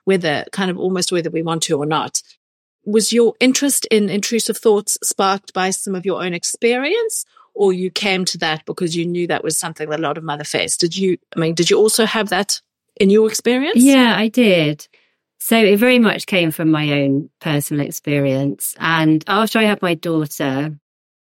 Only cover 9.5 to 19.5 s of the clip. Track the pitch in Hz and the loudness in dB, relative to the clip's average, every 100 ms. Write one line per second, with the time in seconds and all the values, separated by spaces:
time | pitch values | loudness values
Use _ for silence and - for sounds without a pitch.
9.5 | 156 175 160 151 151 170 160 160 147 151 | -4 -6 -8 -6 -4 -4 -4 -6 -8 -4
10.5 | - 160 - 175 180 190 175 - - 165 | -4 -2 -2 -2 0 -2 -2 -6 -4 -2
11.5 | 165 170 196 214 - 220 226 202 190 202 | 0 2 4 4 2 0 0 -2 -2 -2
12.5 | - _ _ _ - 196 208 220 - 226 | -6 _ _ _ 0 4 4 4 0 -2
13.5 | 254 277 440 262 269 240 190 220 233 226 | 0 0 2 4 6 4 2 0 2 4
14.5 | 180 151 151 - _ _ _ _ - - | 4 2 -4 -12 _ _ _ _ -10 0
15.5 | 226 208 202 247 247 214 - - 190 165 | 4 4 6 6 4 4 2 -2 0 0
16.5 | 156 160 156 151 143 139 139 - _ 165 | 0 0 2 2 0 0 0 -4 _ -2
17.5 | 147 - 147 143 - - 143 139 135 139 | -2 -2 -4 -4 -6 -4 0 0 0 -2
18.5 | - - - 165 165 156 156 180 196 220 | -4 -8 -4 -2 2 4 2 2 0 0